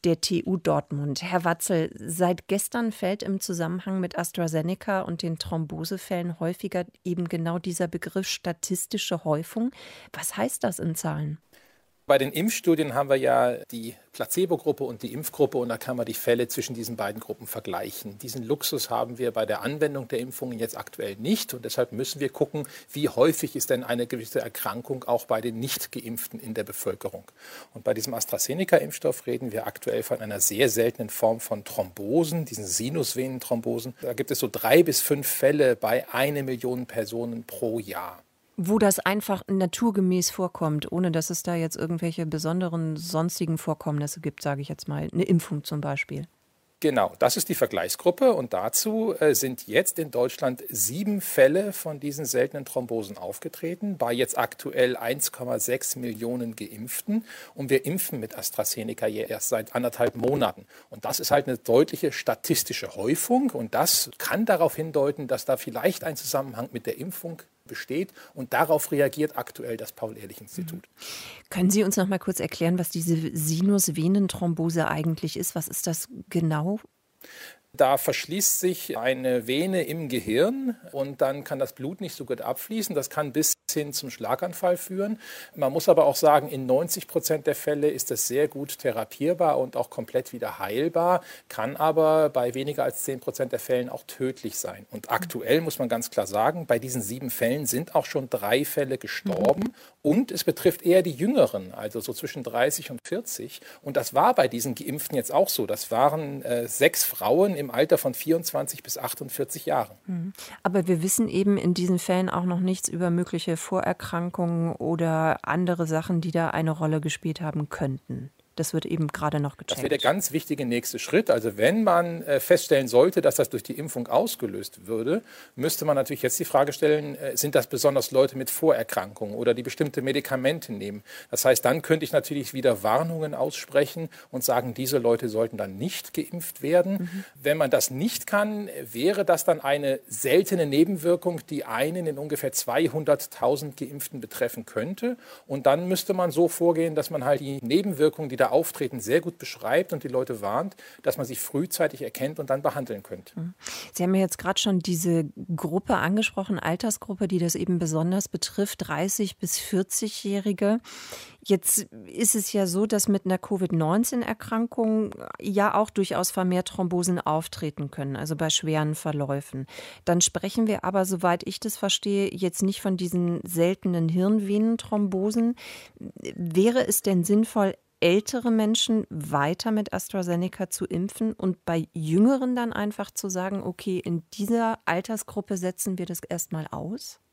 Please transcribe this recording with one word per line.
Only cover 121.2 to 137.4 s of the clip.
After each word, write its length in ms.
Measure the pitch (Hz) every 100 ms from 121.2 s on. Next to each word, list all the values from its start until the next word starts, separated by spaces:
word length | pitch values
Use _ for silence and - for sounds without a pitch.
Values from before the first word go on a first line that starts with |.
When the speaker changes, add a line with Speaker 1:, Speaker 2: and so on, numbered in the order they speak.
| -
Speaker 2:
Also 280 | 117 113 104
wenn 260 | 120 214
man, 380 | 208 175 170 165
äh, 180 | 147 139
feststellen 480 | - 175 - 143 131
sollte, 320 | 120 170 175
dass 140 | 143
das 160 | - 123
durch 120 | 113
die 140 | - -
Impfung 320 | 156 127 120
ausgelöst 800 | 131 226 - 110 98 101 - 92
würde, 360 | 113 117 196 - - - -
müsste 280 | 151 -
man 100 | 156
natürlich 280 | 139 131 143
jetzt 160 | 123 -
die 80 | 170
Frage 260 | 139 147
stellen, 440 | - 151 151 147 143
äh, 200 | 139 123
sind 180 | 147
das 120 | 143 117
besonders 460 | 131 147 139 -
Leute 260 | 131 135 135
mit 100 | 127
Vorerkrankungen 880 | - 160 123 113 - 92 107 104
oder 180 | 110 120
die 100 | 117
bestimmte 380 | 123 - 147 143
Medikamente 720 | 131 135 - 131 135 160 -
nehmen? 300 | 101 101 104 - - -
Das 140 | -
heißt, 220 | 131 123 120
dann 160 | 156
könnte 220 | - 160
ich 80 | 156
natürlich 420 | 151 - 143 127
wieder 280 | 131 127 107
Warnungen 520 | 107 123 165 165 151
aussprechen 720 | 147 131 - - 139 143 170 160 - -
und 120 | 127
sagen, 300 | 131 123 123
diese 240 | 117 131 139
Leute 320 | 117 117 120
sollten 300 | 110 113 107
dann 180 | 104 95
nicht 380 | 160 - -
geimpft 480 | - - 175 165 -
werden. 300 | 143 175 180
Speaker 1:
Mhm. 320 | 196 180 185 -
Speaker 2:
Wenn 240 | 143